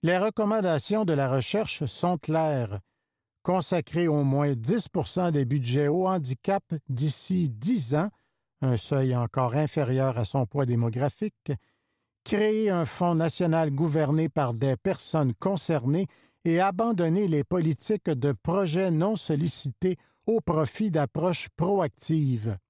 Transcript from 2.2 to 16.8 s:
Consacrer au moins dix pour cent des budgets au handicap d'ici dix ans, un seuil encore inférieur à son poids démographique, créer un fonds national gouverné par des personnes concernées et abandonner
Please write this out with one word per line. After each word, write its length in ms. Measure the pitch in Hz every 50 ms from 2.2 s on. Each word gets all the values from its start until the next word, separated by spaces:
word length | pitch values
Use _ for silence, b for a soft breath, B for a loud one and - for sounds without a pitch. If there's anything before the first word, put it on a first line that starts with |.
| - - 156 160 160 156 147 135 120 107 98 104 - _ _ _ _ _ _ _ _ _ _ _ _
Consacrer 640 | - 180 185 170 - - 175 151 - - 165 175 165
au 160 | 151 147 143
moins 300 | 135 135 139 147 143 139
dix 340 | 120 113 120 196 240 - -
pour 200 | _ 185 135 -
cent 240 | - 185 180 175
des 140 | 160 147 139
budgets 440 | 120 135 147 127 120 123 139 147 143
au 180 | 151 180 185 185
handicap 560 | 190 185 151 127 131 - _ - 196 196 - _ 175 151 _ _
d'ici 600 | 135 117 139 156 135 - - - 185 185 175 147
dix 440 | 117 107 113 180 254 226 135 113 135
ans, 160 | 151 170 208 - _ _ _ _ _ _ _ _ _
un 160 | - 131 123 110
seuil 380 | - - 151 139 135 131 127
encore 400 | 123 120 113 - - 127 123 113
inférieur 640 | 143 151 143 - 165 143 120 127 131 135 135 123 117
à 60 | 117
son 220 | - - 143 131
poids 200 | 107 - 143 139
démographique, 840 | 120 120 117 117 117 110 123 135 147 - - 208 214 - _ _ - 143 110 _ _ _ _ _ _ _ _ _ _ _ _ _
créer 460 | - - 208 214 214 214 220 220 208
un 160 | 190 175 165
fonds 300 | 120 - - 180 175 170
national 560 | 160 160 165 - - 180 170 160 165 165 151
gouverné 580 | 139 135 165 165 143 160 156 131 147 156 160 160
par 240 | - - 143 123 120
des 240 | 113 123 135 131 117
personnes 560 | _ 196 185 - - - - 160 147 131 113
concernées 760 | _ - 190 196 175 - - 170 151 120 131 143 170 196 b b b b b b b b
et 160 | 175 165 170
abandonner 680 | 185 196 196 180